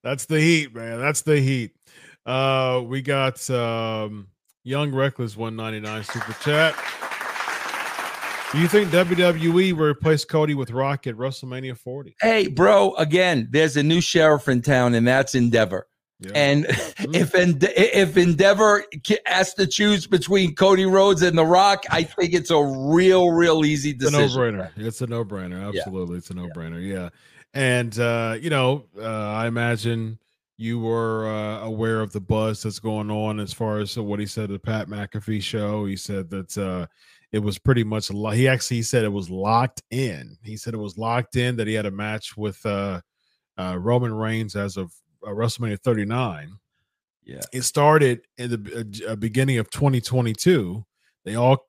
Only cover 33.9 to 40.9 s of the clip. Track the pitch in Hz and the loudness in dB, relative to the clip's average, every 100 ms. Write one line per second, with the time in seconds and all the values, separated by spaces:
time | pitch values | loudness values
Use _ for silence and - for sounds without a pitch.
33.9 | - 104 101 104 - 104 98 - 110 90 | -6 -6 -6 -6 -6 -8 -8 -6 -6 -6
34.9 | 104 98 107 101 107 95 113 104 107 101 | -10 -10 -10 -6 -6 -4 -6 -4 -4 -4
35.9 | 98 - 101 85 95 90 - 95 92 85 | -8 -8 -10 -8 -10 -8 -6 -6 -6 -8
36.9 | _ _ _ _ 107 104 98 - 123 107 | _ _ _ _ -4 -4 -2 2 2 2
37.9 | 107 - 101 107 110 131 131 - 120 113 | -4 -6 -6 -2 2 2 2 -2 -4 -2
38.9 | 127 110 101 87 92 98 113 123 - _ | 0 0 -4 -6 -6 2 2 2 -6 _
39.9 | 120 131 78 - - 107 110 120 110 104 | -6 -6 -6 -14 -20 -16 -12 -10 -8 -10